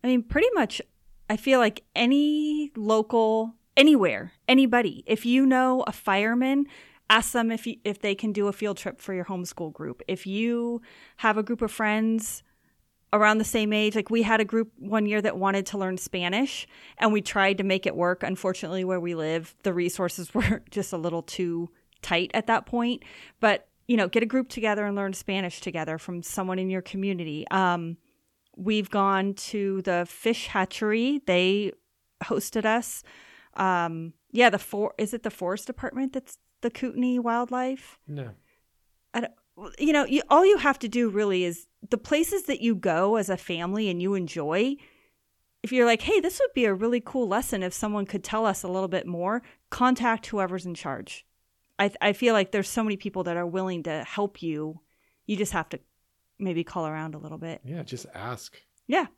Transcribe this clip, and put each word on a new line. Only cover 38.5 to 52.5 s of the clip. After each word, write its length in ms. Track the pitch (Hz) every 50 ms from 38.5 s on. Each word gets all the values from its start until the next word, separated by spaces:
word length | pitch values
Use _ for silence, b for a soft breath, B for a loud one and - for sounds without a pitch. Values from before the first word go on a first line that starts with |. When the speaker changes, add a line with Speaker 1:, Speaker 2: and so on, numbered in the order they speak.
| _ _ _ _ _ _ _ _ _ _ _ _ _
Speaker 1:
I 80 | 226
don't, 120 | 240 - - _ _ _ _ - 208 202 - -
you 120 | 285 302
know, 140 | 302 294 277
you, 160 | - 262 285 - -
all 160 | 269 302 359
you 120 | 381 415 330
have 200 | - 285 269 -
to 80 | - 220
do 220 | 214 240 240 226
really 340 | 190 202 214 202 190 180 180
is 220 | 175 170 170 - _ _ _ - -
the 80 | - 220
places 460 | - - 302 302 330 - 381 392 339
that 180 | - 277 -
you 140 | - 233 226
go 400 | 185 - 190 165 165 185 202 220
as 120 | 226 202 196
a 80 | 190 175
family 520 | - - 180 165 170 180 190 214 220 202
and 100 | 180 175
you 120 | 180 190 202
enjoy. 600 | 196 180 151 - 165 151 147 160 190 226 269 277 277 b b b b b b b b b _ _ _ _ _ _ _ -
If 80 | 214
you're 140 | 254 254 240 233
like, 160 | 233 226 -
"Hey, 160 | - 415 403
this 200 | 311 339 359 -
would 140 | 554 494 -
be 120 | 254 240
a 80 | 214 196
really 260 | 185 214 233 240 240
cool 260 | 220 - - 269 240 202
lesson 360 | 196 220 247 - - 196 185
if 100 | 180 185
someone 320 | - - 214 208 208 196
could 180 | 196 - 196 -
tell 220 | - - 220 226
us 160 | 214 190 -
a 60 | - 180
little 200 | 180 190 190 185
bit 200 | 180 185 - -
more," 340 | 175 170 175 190 214 240 B B B B B _
contact 560 | - - 247 254 254 - 233 247 226 220 - -
whoever's 380 | - 208 190 180 180 185 175 180
in 80 | 170
charge. 500 | 160 - 151 135 117 - - - - - _ _ _ _ _ _ _ _ _ _ -
I, 120 | 196 202 202 -
I 120 | - 208 202
feel 200 | - 247 240 226
like 180 | 214 196 190